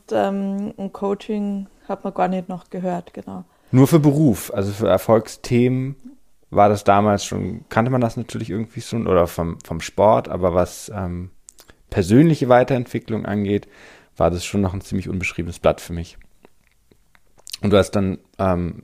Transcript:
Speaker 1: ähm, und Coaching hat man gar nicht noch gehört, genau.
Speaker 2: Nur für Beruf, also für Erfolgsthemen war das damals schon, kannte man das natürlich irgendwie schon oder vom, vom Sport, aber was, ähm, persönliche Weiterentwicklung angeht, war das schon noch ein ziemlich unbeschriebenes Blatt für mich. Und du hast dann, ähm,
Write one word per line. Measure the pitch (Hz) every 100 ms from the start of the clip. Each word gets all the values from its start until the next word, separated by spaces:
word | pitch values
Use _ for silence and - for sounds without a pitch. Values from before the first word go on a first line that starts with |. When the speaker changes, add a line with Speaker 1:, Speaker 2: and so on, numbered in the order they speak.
| -
Speaker 1:
ähm, | 220 196 196 196 196 202 -
und | 196
Coaching | - 202 202 - 214 202 202 196 _ -
hat | 196
man | 196
gar | 185 185
nicht | 185 180
noch | 185 -
gehört, | 185 180 175 -
genau. | - - 190 - _ _
Speaker 2:
Nur | 127 135
für | 165
Beruf, | 147 139 156 92 -
also | - 101
für | 101 104
Erfolgsthemen | 92 - 113 - - - 120 123 127 131 143 254 277 _ _ _
war | 101 101
das | 104
damals | - 101 107 101
schon, | - 95 95 90 -
kannte | - 117
man | 131
das | 117 123
natürlich | 117 113 110
irgendwie | 95 110 -
schon | - 120 87
oder | 90 87
vom, | - 85 85
vom | - 82
Sport, | - - 101 120 123
aber | 92 90 87
was, | 87 - -
ähm, | 101 92 87 90 - - - - _ _
persönliche | - 87 113 165 151 123
Weiterentwicklung | 123 127 131 123 131 - 110 -
angeht, | 101 101 101 - - - - _ -
war | 87
das | 87
schon | - 101
noch | 98
ein | 95
ziemlich | - 101 92
unbeschriebenes | 90 87 - 87 82
Blatt | 80 76
für | -
mich. | 85 85 - - _ _ _ _ _ _ _ _ _ _ _ - -
Und | 104
du | 98
hast | 92
dann, | 104 95 - _ -
ähm, | 98 87 87 -